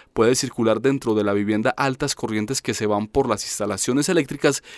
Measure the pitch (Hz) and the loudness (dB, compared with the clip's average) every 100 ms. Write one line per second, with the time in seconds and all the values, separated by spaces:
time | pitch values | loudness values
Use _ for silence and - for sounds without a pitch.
0 | - - 113 131 123 - 113 110 131 135 | -4 2 4 2 -2 0 2 2 2 0
1 | 117 107 101 104 104 107 127 - 139 131 | 0 2 2 0 0 0 0 0 -2 -2
2 | 143 - 113 107 107 - - 107 107 104 | -4 -4 -4 -4 -4 -4 -4 -2 0 0
3 | 107 139 123 104 - - 101 95 - 135 | 0 0 0 -2 -4 -6 -4 -2 0 0
4 | 165 170 135 151 151 139 - | 2 0 0 0 0 0 -6